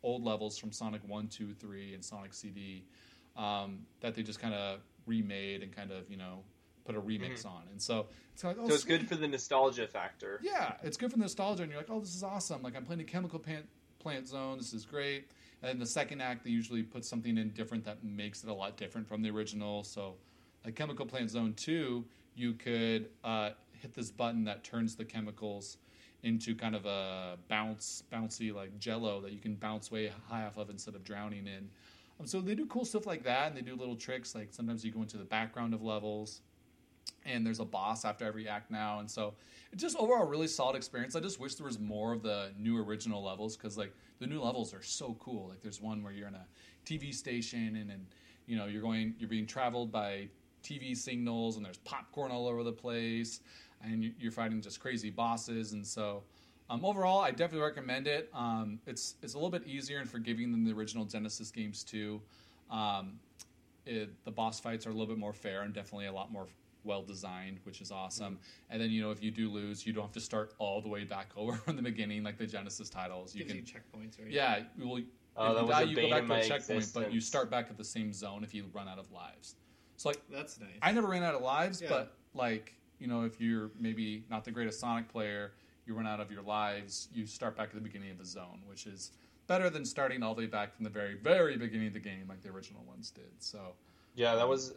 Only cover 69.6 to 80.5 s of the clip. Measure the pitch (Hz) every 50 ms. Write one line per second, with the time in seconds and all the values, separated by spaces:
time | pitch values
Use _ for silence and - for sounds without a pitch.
69.6 | 104 104 104 101 - 113 110 110 104 104 - 110 - - 110 110 107 - - -
70.6 | 110 98 98 107 107 107 104 104 101 92 104 98 95 98 - 104 107 120 123 113
71.6 | - 165 151 135 120 123 110 113 107 104 104 107 107 104 104 - 113 101 107 98
72.6 | 101 101 - - 104 - - 92 92 90 92 90 92 92 101 101 - - 98 90
73.6 | - - - - - - - 107 110 110 - - 110 107 131 143 135 120 107 104
74.6 | 117 - - - 127 123 127 123 117 - - - - - - 113 110 113 113 113
75.6 | 117 113 147 151 160 160 156 120 113 - - 123 120 117 113 113 113 113 147 135
76.6 | - - 107 110 107 101 - 117 113 104 113 113 113 - - 139 127 - 127 120
77.6 | 117 - 110 101 107 - - 113 110 107 101 92 104 98 101 104 110 104 107 101
78.6 | 101 92 90 104 98 95 95 95 95 92 98 87 87 - - - - - - -
79.6 | - - - - - - - - - 147 147 - - - 139 139 147 -